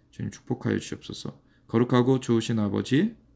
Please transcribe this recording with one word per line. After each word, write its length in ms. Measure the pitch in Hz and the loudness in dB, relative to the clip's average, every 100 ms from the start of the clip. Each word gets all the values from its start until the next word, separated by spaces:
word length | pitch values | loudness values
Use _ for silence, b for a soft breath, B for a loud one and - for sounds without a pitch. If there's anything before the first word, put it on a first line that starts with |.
| b | b
주님 180 | - 107 | -10 -10
축복하여 480 | - - 127 113 101 | -10 -8 -4 -2 -2
주시옵소서. 640 | - - - - - - b b - | -4 -12 -12 -12 -12 -16 b b -2
거룩하고 520 | 117 123 127 123 131 | 0 4 4 4 2
좋으신 400 | - 117 113 113 | 2 0 0 -2
아버지, 560 | 104 101 104 135 220 - _ | 0 -2 0 2 2 -4 _